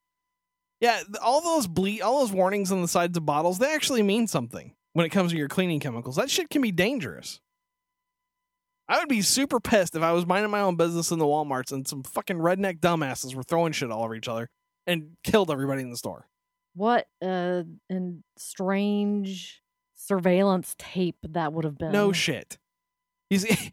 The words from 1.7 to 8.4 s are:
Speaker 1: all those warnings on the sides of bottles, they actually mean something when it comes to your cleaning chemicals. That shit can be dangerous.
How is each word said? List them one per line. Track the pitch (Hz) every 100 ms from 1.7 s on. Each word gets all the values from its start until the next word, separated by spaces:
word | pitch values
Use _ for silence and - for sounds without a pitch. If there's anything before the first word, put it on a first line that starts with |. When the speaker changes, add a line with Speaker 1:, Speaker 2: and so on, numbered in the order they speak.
| 165 196 214
Speaker 1:
all | 196 285
those | 240
warnings | 190 190 202 185
on | 190
the | 170
sides | 180 175 170
of | 156
bottles, | 147 170 185
they | 269
actually | 302 - 247
mean | 202 220 226
something | 151 117 90 - _ _
when | 165 165
it |
comes | 202 175
to | 165
your | 139
cleaning | - 180 151
chemicals. | 143 113 127 143
That | 269
shit | - 320
can | 302
be | 233
dangerous. | 175 202 277 123 64 - - _ _ _ _ _ _ _ _ _ _